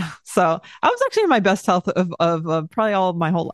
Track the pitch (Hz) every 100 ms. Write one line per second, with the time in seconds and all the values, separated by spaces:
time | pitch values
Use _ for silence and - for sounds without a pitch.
0 | 165 - - - 175 165 - - - 480
1 | 539 440 403 247 190 202 - 180 190 175
2 | 180 165 170 165 160 160 156 - 220 196
3 | 185 170 160 170 165